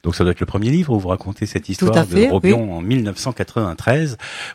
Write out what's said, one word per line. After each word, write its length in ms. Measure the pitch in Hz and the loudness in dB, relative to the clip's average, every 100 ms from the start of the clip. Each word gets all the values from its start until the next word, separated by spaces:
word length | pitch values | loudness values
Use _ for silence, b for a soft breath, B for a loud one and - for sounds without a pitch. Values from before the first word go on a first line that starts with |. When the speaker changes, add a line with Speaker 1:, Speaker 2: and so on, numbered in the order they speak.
Speaker 1:
Donc 100 | 85 | -2
ça 80 | - | 0
doit 100 | 90 | 2
être 80 | 85 | 0
le 40 | - | -2
premier 220 | 98 110 | 0 2
livre 220 | 160 160 | 2 2
où 80 | 110 | 0
vous 80 | 92 | 0
racontez 380 | 92 95 - 104 | -4 -6 -8 -6
cette 180 | 98 | -6
Speaker 2:
Tout 80 | - | -6
Speaker 1:
histoire 240 | 95 185 139 | -2 2 2
Speaker 2:
à 80 | |
Speaker 1:
de 100 | 160 | 4
Speaker 2:
fait, 140 | 185 247 | 4 4
Speaker 1:
Robion 340 | - 185 208 | 4 4 2
Speaker 2:
oui. 80 | 107 | 0
Speaker 1:
en 80 | 82 | -4
mille 200 | 90 131 | 0 0
neuf 140 | 104 98 | 0 -4
cent 160 | 131 | -6
quatre-vingt-treize. 840 | 120 - 117 101 80 - 143 160 113 B B B | -6 -4 -4 -4 -2 2 2 0 -6 B B B